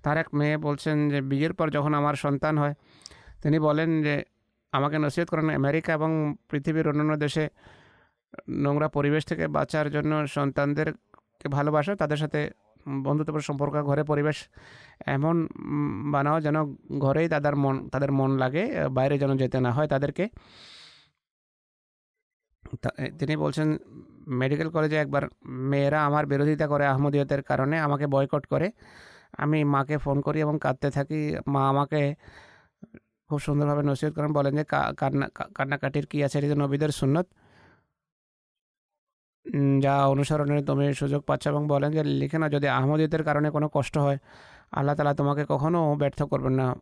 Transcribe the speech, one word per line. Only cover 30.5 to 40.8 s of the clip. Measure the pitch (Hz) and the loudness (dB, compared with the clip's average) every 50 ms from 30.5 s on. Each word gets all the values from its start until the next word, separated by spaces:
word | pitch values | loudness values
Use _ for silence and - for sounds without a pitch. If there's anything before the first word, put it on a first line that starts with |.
| 151 151 | -2 0
কাঁদতে | - 139 135 - - 143 | 0 -2 -2 0 -2 -2
থাকি। | - 143 143 - 156 156 151 151 160 - - | -2 -2 -4 -2 -4 -4 -4 -4 -4 -4 -4
মা | 139 139 135 135 135 | -2 0 2 2 2
আমাকে | 139 139 143 - 156 151 143 143 156 _ - - - - - - - - _ _ _ _ - _ - - _ _ _ _ _ _ | 2 0 0 0 0 0 0 0 -2 _ -14 -20 -20 -20 -20 -20 -20 -20 _ _ _ _ -20 _ -20 -20 _ _ _ _ _ _
খুব | 151 147 | -6 -4
সুন্দরভাবে | - - 147 147 147 147 147 147 | -2 0 0 2 2 2 2 0
নসিহত | 143 143 139 135 - 151 151 | 0 0 0 0 -2 -4 -2
করেন, | - 147 151 | -2 -4 0
বলেন | 151 147 143 160 143 | 0 2 2 2 0
যে, | 147 151 | 0 -2
কা-, | - 147 139 135 117 139 | 0 -2 0 0 -2 -2
কান্না, | - 143 135 139 139 139 - _ | -2 -2 -2 0 -2 -2 -4 _
কা-, | - - - - | -10 -12 -10 -6
কান্নাকাটির | - 139 139 143 143 - 139 139 147 143 | -6 -4 -4 -4 -4 -4 -4 -4 -4 -4
কি | - - 151 143 | -2 -2 -2 -2
আছে, | 135 - 147 | 0 0 0
এটা | 147 147 | 0 2
তো | 147 | 2
নবীদের | 147 143 139 139 143 156 151 | 0 0 0 0 0 0 -2
সুন্নত। | 143 - - 135 143 165 180 _ _ _ _ _ _ - - _ _ _ _ _ _ _ _ _ _ _ _ _ _ _ _ _ _ _ _ _ _ _ _ _ _ _ _ _ _ _ _ _ _ _ _ - - | 0 0 0 2 2 2 0 _ _ _ _ _ _ -20 -20 _ _ _ _ _ _ _ _ _ _ _ _ _ _ _ _ _ _ _ _ _ _ _ _ _ _ _ _ _ _ _ _ _ _ _ _ -4 0
উম, | 143 139 139 139 135 | 2 2 4 4 4
যা | 135 139 139 139 139 | 4 4 4 4 4
অনুসরণের | 139 139 139 143 - 156 151 147 143 147 147 139 | 4 4 2 2 0 0 0 0 0 0 0 0
তুমি | - 139 139 | 0 0 2